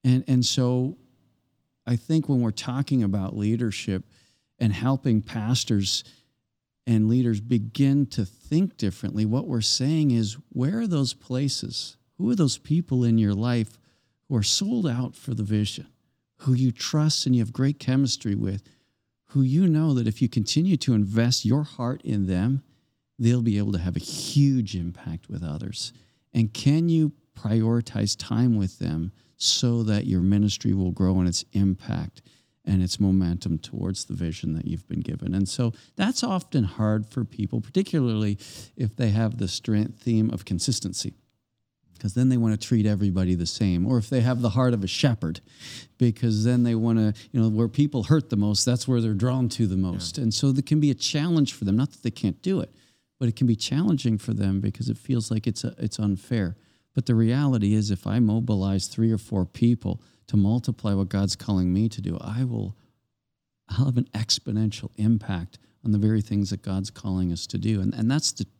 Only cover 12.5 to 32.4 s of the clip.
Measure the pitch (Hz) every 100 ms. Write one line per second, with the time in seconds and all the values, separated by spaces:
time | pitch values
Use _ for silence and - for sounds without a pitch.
12.5 | - - 160 170 123 120 113 104 101 117
13.5 | 120 110 - _ _ _ _ _ 123 104
14.5 | - 202 240 170 120 123 - - 113 104
15.5 | 107 104 - - _ _ _ _ _ 139
16.5 | 127 131 113 - 156 151 - 131 123 110
17.5 | 120 135 147 - 131 135 - 110 101 101
18.5 | 101 _ _ _ _ _ _ _ 143 131
19.5 | 151 185 151 160 131 113 107 127 - 101
20.5 | 151 180 165 - 110 98 110 120 131 107
21.5 | 135 151 - 120 139 - 101 95 90 110
22.5 | 139 - _ _ _ _ - 117 123 113
23.5 | 104 101 95 90 85 - - - 143 143
24.5 | 131 101 95 85 87 - 87 - 90 85
25.5 | 76 - 113 - - _ _ _ 120 110
26.5 | - 139 151 170 165 156 - _ - 107
27.5 | 113 113 117 117 113 104 - - 113 123
28.5 | 110 95 - 85 78 87 - _ _ -
29.5 | - 123 117 110 104 - 92 92 101 104
30.5 | - 107 98 90 87 92 95 90 85 -
31.5 | 95 98 92 - 87 80 - _ _